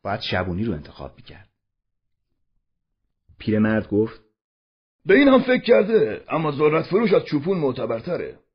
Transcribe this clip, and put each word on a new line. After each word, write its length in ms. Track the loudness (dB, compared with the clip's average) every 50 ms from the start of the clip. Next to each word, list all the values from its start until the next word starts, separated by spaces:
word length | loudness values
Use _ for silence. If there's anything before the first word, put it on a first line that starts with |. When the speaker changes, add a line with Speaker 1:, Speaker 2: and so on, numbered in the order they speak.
| _
Speaker 1:
باید 160 | -6 -8 -6
شبونی 460 | -6 -4 -4 -4 -2 -4 -4 -4 -4
رو 80 | -4 -6
انتخاب 400 | -8 -10 -16 -16 -16 -16 -16 -16
می‌کرد. 320 | -20 -20 -20 -20 -20 -20 _ _ _ _ _ _ _ _ _ _ _ _ _ _ _ _ _ _ _ _ _ _ _ _ _ _ _ _ _ _ _ _ _ _ _ _ _ _
Speaker 2:
پیرمرد 500 | _ -4 -2 0 0 0 0 0 -2 -2
گفت: 340 | -2 -2 -2 -2 -2 -6 -20 _ _ _ _ _ _ _ _ _ _ _ _ _ _ _ _ _
Speaker 3:
به 100 | 4 4
این 120 | 6 6
هم 140 | 6 4 4
فکر 200 | 4 2 0 0
کرده، 600 | 2 4 4 4 4 2 2 2 2 0 -4 -10 -8 -6
اما 220 | -4 -2 -2 -2
ذرت 340 | -2 2 2 2 2 0 -2
فروش 280 | 0 0 0 2 4 2
از 100 | 2 2
چوپون 340 | 0 -4 -4 -2 -2 -2
معتبرتره. 840 | -2 -2 -2 -4 -4 -6 -6 -6 -6 -6 -8 -8 -8 -8 -10 -12 _ _ _